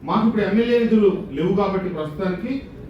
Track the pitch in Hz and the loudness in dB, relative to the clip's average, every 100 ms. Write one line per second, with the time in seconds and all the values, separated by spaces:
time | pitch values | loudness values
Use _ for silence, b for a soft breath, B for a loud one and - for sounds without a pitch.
0 | 151 208 220 208 196 208 240 240 226 220 | 0 2 2 2 0 2 2 2 4 4
1 | 196 - - 139 175 196 196 190 180 151 | 4 2 -6 -4 0 2 0 -2 -4 -6
2 | 151 - 190 180 247 277 - - | -8 -4 -4 -4 -6 -8 -8 -16